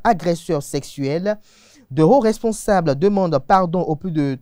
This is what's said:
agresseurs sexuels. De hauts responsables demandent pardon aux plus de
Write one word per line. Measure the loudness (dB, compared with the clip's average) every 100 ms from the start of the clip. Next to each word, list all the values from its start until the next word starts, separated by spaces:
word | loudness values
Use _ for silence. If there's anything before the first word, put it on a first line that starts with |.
agresseurs | 0 0 0 -2 -2 -4
sexuels. | -4 -8 -8 -6 -4 -2 -4 -6 -10 _ _ _ -6
De | 2
hauts | 4 4
responsables | 2 0 -4 -4 0 0 2 0
demandent | 0 2 0 0
pardon | 2 2 2 -2
aux | -2
plus | -4 -4
de | -2 -2 -4